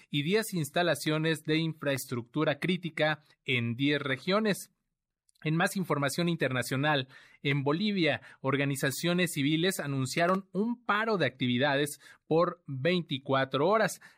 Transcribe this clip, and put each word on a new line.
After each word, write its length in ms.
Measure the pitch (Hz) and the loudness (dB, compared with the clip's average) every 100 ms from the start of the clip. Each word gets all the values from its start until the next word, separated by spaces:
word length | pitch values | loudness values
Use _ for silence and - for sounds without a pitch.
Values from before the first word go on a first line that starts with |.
| - | -6
y 140 | 143 | -4
diez 300 | 143 208 214 | 0 0 0
instalaciones 920 | 180 143 175 175 143 - 156 160 156 - | -4 -2 0 0 0 0 0 0 0 0
de 100 | 156 | 0
infraestructura 1040 | 165 156 143 135 - 123 120 151 156 139 | 0 -2 -2 -2 -4 -6 -4 -2 0 0
crítica 640 | 156 180 170 - 151 151 _ _ - | 0 -2 -4 -2 0 -2 _ _ -4
en 320 | 127 117 117 | -2 -2 0
diez 240 | 143 147 | 2 2
regiones. 720 | 139 131 - 196 220 185 - _ _ _ _ _ _ _ | 0 -4 0 0 2 0 -6 _ _ _ _ _ _ _
En 120 | 156 160 | -2 0
más 200 | 190 196 | 0 0
información 540 | 175 143 139 - 175 | -2 0 0 0 -2
internacional, 800 | 165 135 127 120 131 147 147 127 - - _ | 0 -2 -2 -2 0 2 0 -2 -10 -20 _
en 220 | 147 143 | -2 0
Bolivia, 580 | 139 156 214 202 156 127 - - | 0 0 0 2 0 0 -6 -6
organizaciones 920 | 131 135 139 135 143 131 170 175 175 | -2 0 0 0 -2 -2 0 2 0
civiles 460 | - 139 160 175 185 | 0 0 2 0 -2
anunciaron 640 | 147 139 131 147 170 156 - | -2 -2 -2 0 2 2 -2
un 340 | 180 226 233 - | -4 -2 -4 -2
paro 320 | 208 226 208 | -2 0 2
de 80 | 135 | 0
actividades 760 | - 127 123 143 139 147 - - - - | 0 0 2 2 2 0 -6 -18 -16 0
por 340 | 156 170 175 - | 2 2 -2 -8
veinticuatro 1000 | 135 151 180 160 135 135 135 131 135 156 | -4 0 0 -2 -6 0 0 2 2 2
horas. 340 | 220 190 - - | 2 0 -4 -16